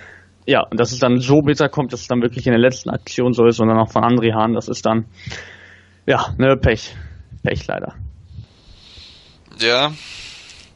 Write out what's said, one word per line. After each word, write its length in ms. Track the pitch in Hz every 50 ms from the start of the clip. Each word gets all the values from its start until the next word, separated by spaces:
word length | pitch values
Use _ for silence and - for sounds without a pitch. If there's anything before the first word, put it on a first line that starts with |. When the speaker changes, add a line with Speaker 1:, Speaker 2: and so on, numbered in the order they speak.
| - - - - _ _ _ _ -
Speaker 1:
ja, 160 | - 135 117 - -
und 120 | 104 113
dass 100 | 120 117
es 80 | - -
dann 220 | 139 123 123 123
so 220 | 123 127 143 156 147
bitter 260 | 143 147 - 151 135
kommt, 240 | - 151 139 117 -
dass 80 | 120
es 80 | - -
dann 120 | 127 123
wirklich 260 | 117 117 117 123 -
in 60 | 131 117
der 80 | 113
letzten 300 | 120 131 123 - - -
Aktion 440 | - - - - - - 123 127 120
so 120 | 123 113
ist 140 | 117 113 117
und 80 | 113 113
dann 100 | 110 113
auch 140 | 113 110 -
von 100 | 117 117
André 320 | 117 123 123 110 117 110
Hahn, 200 | 110 110 113 117
das 120 | 107 -
ist 180 | 110 107 - -
dann, 200 | 110 113 113 113 - - - - - - - - - - - - - - - _ _ _ _ -
ja, 280 | - 135 113 - - - -
ne, 180 | 131 135 135
Pech. 400 | 131 - 139 113 - - - - - - - - - - - - - -
Pech 220 | - - - - -
leider. 260 | 50 50 50 - - - - - - - - - - - - - _ _ _ - - - - - - - - - - - - - - _ _ _ 57 -
Speaker 2:
Ja. 340 | 110 117 120 127 143 151 156 151 - - - - - - - - - - - - - - _